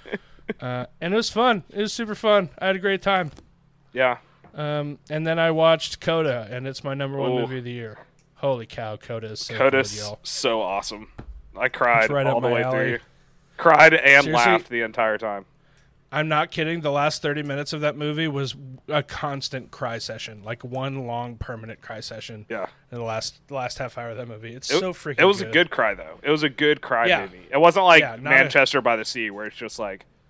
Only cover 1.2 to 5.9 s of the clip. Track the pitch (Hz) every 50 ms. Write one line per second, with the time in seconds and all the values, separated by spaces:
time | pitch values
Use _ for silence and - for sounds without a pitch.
1.2 | 220 - - 208 240 254 226 190 - - - 202 214 208 - - 233 214 208 -
2.2 | - 214 208 202 185 147 - - 175 190 190 190 175 196 190 185 - 196 196 185
3.2 | 175 147 - - - _ _ _ _ _ _ _ _ _ - 123 131 127 123 -
4.2 | _ _ _ _ _ - - 151 151 147 151 147 147 147 143 - _ - 151 156
5.2 | 160 165 165 165 165 165 160 160 160 160 165 151 - -